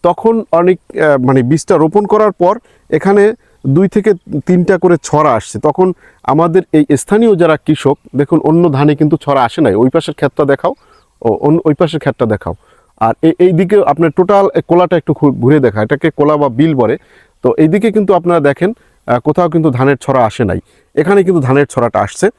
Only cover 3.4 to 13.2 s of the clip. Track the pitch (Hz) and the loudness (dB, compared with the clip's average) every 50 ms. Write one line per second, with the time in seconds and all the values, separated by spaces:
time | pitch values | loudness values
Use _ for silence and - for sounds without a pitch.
3.4 | _ _ _ _ _ 135 135 156 190 190 - 214 190 220 202 170 _ - - 147 | _ _ _ _ _ -2 0 0 0 2 0 0 0 0 -2 -2 _ -10 -10 -8
4.4 | - - 180 175 175 160 196 175 - 180 175 156 _ - - 147 151 147 123 110 | -2 0 0 0 2 0 -2 0 2 0 0 0 _ -2 -2 0 0 0 0 -2
5.4 | - - - 104 - 151 - - 185 185 170 _ _ - _ _ _ - 135 151 | -4 -8 -12 -4 -2 -2 0 0 -2 -2 -2 _ _ -20 _ _ _ -2 0 0
6.4 | 170 175 160 185 175 _ - 156 151 - 147 135 - - 202 214 233 233 208 165 | 0 2 0 0 -2 _ 0 0 2 2 0 -2 0 -2 0 2 2 2 2 2
7.4 | 175 160 156 147 _ - 156 - - 135 147 _ _ - - 123 147 - - 156 | 2 0 0 -2 _ -4 -4 0 0 -2 -2 _ _ -10 -4 -4 -2 0 -2 -2
8.4 | - 147 160 165 175 175 143 131 147 151 147 143 160 151 160 151 - - 143 135 | 0 2 2 2 2 2 0 2 2 0 2 2 0 0 0 -2 -2 -2 0 0
9.4 | 123 117 - - - 117 92 104 120 131 - 165 151 - 147 - - 139 _ - | 0 -2 -2 0 0 0 2 2 0 0 0 -2 -4 -4 -8 -4 -6 -4 _ -2
10.4 | 151 139 139 - - 175 269 _ _ _ _ _ _ _ _ _ - 117 104 - | 0 0 -2 -2 -2 -6 -6 _ _ _ _ _ _ _ _ _ -4 -4 -4 0
11.4 | - 143 156 165 - 156 147 - 185 156 - 156 - 143 131 _ 127 110 107 101 | 0 0 0 2 0 -2 0 0 -2 -2 -2 -4 -4 -6 -4 _ -4 -4 -4 -4
12.4 | - 98 87 - _ _ _ _ _ _ _ _ 110 113 113 _ | -6 -10 -12 -12 _ _ _ _ _ _ _ _ -2 -2 -2 _